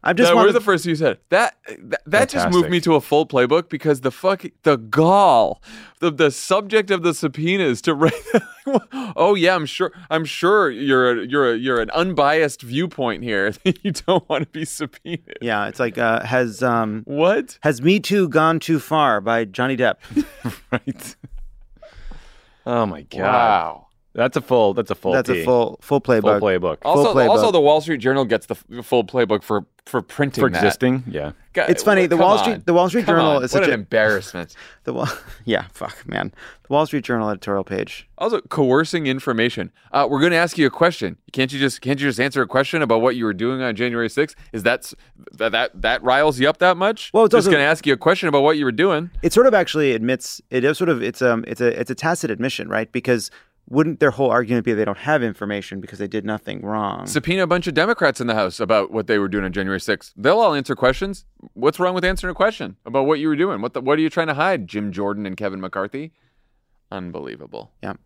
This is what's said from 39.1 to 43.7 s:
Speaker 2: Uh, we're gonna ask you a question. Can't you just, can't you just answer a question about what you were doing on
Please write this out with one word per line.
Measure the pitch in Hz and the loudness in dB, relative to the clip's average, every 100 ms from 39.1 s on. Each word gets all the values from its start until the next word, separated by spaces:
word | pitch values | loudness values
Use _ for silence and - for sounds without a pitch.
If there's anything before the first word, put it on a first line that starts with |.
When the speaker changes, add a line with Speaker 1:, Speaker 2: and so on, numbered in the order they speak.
| 131 135 113 120 - 90 _ _ | -4 -4 -2 -2 -2 -10 _ _
Speaker 2:
Uh, | 117 120 | -2 0
we're | 139 | 2
gonna | 165 165 | 2 2
ask | 175 - | 0 0
you | 139 | 0
a | |
question. | - 165 165 98 - - | 4 0 2 -8 -8 -10
Can't | - 131 | -4 -4
you | 139 | 0
just, | 139 - | -2 -2
can't | 127 139 | -4 -2
you | 139 | -2
just | 113 | 0
answer | 135 135 | -2 -2
a | 123 | 0
question | - - 165 | 0 0 -2
about | 135 113 | 0 2
what | 123 123 | 2 0
you | 113 | -4
were | 95 | -2
doing | 120 131 | -4 -4
on | 127 | -6